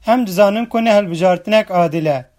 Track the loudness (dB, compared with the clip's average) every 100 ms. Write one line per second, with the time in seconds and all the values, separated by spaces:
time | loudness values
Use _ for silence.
0 | -2 -2 0 2 2 0 -4 -2 0 0
1 | 0 0 0 0 0 -2 0 0 0 -2
2 | -2 -4 -8